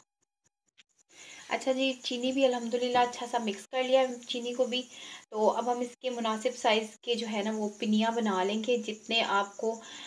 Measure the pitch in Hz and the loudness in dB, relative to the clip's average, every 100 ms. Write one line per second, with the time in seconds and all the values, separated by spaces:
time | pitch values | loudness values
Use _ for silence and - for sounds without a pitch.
0 | _ _ _ _ _ _ _ _ _ _ | _ _ _ _ _ _ _ _ _ _
1 | _ - - - - 226 269 262 269 254 | _ -20 -20 -16 -4 -2 0 2 0 -2
2 | - 247 254 262 262 247 233 240 247 247 | -4 -2 0 4 4 2 -2 -2 2 4
3 | 240 - 240 240 220 196 - 254 254 262 | 2 0 -4 -2 -2 -4 -4 -2 4 4
4 | 254 240 - 247 240 240 240 247 247 - | 4 -2 -8 -6 -4 0 0 -2 -4 -12
5 | - - - 220 220 226 233 240 240 - | -16 -16 -8 0 2 4 0 0 -4 -6
6 | 254 240 226 220 247 - 240 214 214 - | -6 -2 -2 0 -2 0 2 2 0 -6
7 | 247 226 226 214 214 220 208 - 214 214 | -4 -4 -2 -2 -2 -2 -4 -2 2 4
8 | 226 233 214 185 196 220 220 240 214 214 | 4 2 2 2 2 0 0 0 -2 -8
9 | - 226 - 196 202 - 220 226 - - | -2 0 2 2 0 -2 -4 -4 -10 -16